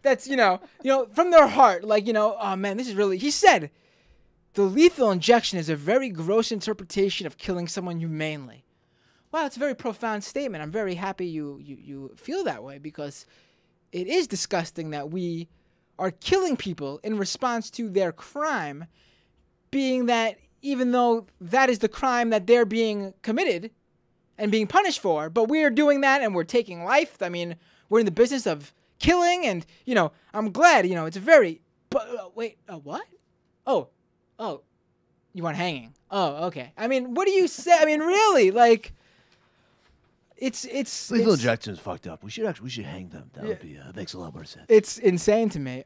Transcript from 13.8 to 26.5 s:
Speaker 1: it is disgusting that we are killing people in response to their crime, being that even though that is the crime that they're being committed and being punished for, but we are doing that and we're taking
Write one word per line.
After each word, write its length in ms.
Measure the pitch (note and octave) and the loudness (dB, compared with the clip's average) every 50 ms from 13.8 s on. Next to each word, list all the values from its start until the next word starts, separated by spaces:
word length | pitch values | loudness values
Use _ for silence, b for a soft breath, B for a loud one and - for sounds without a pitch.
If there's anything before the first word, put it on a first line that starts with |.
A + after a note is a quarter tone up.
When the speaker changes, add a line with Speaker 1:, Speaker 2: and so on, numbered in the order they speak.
| _ _ - | _ _ -10
Speaker 1:
it 140 | F3 F3+ | -8 -6
is 200 | F#3 C#4+ F4+ E4+ | -2 0 -2 0
disgusting 640 | A#3+ - F3+ - - - F3+ E3 D#3+ - - E3 D#3 | -2 -4 -8 -6 -2 -2 -4 -4 -4 -8 -12 -10 -8
that 200 | D3+ D3 C#3 D3+ | -8 -8 -8 -8
we 380 | D#3+ F#3 F3+ F3 E3+ E3 E3+ D#3+ _ _ _ _ _ _ _ _ _ - | -8 -6 -6 -6 -6 -8 -10 -12 _ _ _ _ _ _ _ _ _ -6
are 120 | - - | -6 -6
killing 460 | D#3+ _ - - F4+ G4 F#4 F4+ C#4 | -6 _ -4 0 0 0 2 0 -2
people 440 | B3 - G3+ F3 - D3 C#3 C#3 D#3 _ | -4 -4 -8 -8 -8 -8 -10 -10 -10 _
in 160 | G#3+ A3 G#3 | -6 -4 -4
response 520 | G3 F#3 - - - B3+ A#3+ A#3 G#3+ - | -4 -4 -6 -4 -4 -4 -4 -4 -6 -8
to 180 | - - A#3+ A3 | -10 -10 -10 -4
their 240 | F3+ G3 F#3+ F3 D#3+ | -2 0 0 0 -4
crime, 720 | - - - - C#4+ D4 D#4 D4 A3+ E3+ D3 C#3+ C#3+ E3 E3 _ _ _ _ _ _ _ _ _ _ _ _ _ _ _ _ | -8 -16 -16 -8 -6 -4 -4 -2 -4 -6 -8 -10 -12 -16 -20 _ _ _ _ _ _ _ _ _ _ _ _ _ _ _ _
being 360 | - C#4 C4+ C4 B3+ B3+ B3 | -4 -2 0 0 0 0 0
that 320 | A#3 A#3+ A3+ A3+ A3+ G3 _ _ _ _ _ _ | 0 0 0 0 -2 -4 _ _ _ _ _ _
even 300 | C#4 C#4 B3 B3+ B3 A#3+ | -4 -2 0 0 0 2
though 340 | B3 B3 A#3+ A#3 A3+ G#3 _ _ _ | 4 4 4 2 0 -2 _ _ _
that 300 | F#3 E3+ F3+ C4 C4+ C4 | -12 -2 2 2 4 4
is 100 | B3 G3+ | 2 0
the 80 | - G#3+ | 0 -4
crime 420 | - - - C4 B3 A#3+ A#3+ A#3 | -2 0 -2 0 0 0 0 2
that 160 | A3+ G#3+ F3+ | 0 0 4
they're 180 | F3+ A#3 A#3+ A#3 | 4 6 6 6
being 480 | G3+ G3+ A3+ A3+ A3 G#3 G#3 G3+ G3 F#3+ _ _ | 2 2 0 0 0 -2 -4 -8 -10 -12 _ _
committed 480 | - A3 C4 G4 E4 G#3 F3 F3+ A3+ _ _ _ _ _ _ _ _ _ _ _ _ _ | -4 -2 -2 0 0 -2 -2 -4 -12 _ _ _ _ _ _ _ _ _ _ _ _ _
and 140 | - G#3 G#3 | -6 -2 0
being 160 | G#3 A3 G#3+ | 2 0 0
punished 340 | G3+ - F4+ G4+ F#4+ D4+ - | 2 2 2 2 2 -2 -2
for, 280 | - G3 E3 D3+ D3+ D#3+ | -2 -2 -2 0 -2 -4
but 160 | E3 A3+ A3+ | 0 0 0
we 180 | A3 C#4+ D#4 D#4 | 2 2 2 2
are 80 | D4 | 2
doing 300 | A#3 A#3+ D4+ D4 C#4+ C#4 | 4 4 4 4 4 4
that 220 | C#4 C#4 C4+ C#4+ C4+ | 4 2 2 2 0
and 120 | A3 G3 | 0 -2
we're 100 | F3 E3 | -2 -4
taking 400 | - | 0